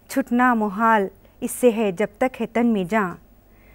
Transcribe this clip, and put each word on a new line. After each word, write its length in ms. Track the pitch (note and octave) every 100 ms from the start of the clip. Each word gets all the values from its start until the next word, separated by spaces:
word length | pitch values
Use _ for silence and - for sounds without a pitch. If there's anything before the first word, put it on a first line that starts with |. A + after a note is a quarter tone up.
| -
छुटना 440 | C4+ - A#3+ B3+ A3+
मुहाल 540 | G#3 F#3+ A3+ A3 F#3+ - - -
इससे 300 | B3 - B3
है 200 | G#3+ G#3
जब 240 | F3 G#3 -
तक 120 | C4 -
है 60 | A3+
तन 200 | A3+ A#3+
में 200 | G#3+ E3+
जान। 300 | A3 F3+ D#3+ - - _ _ -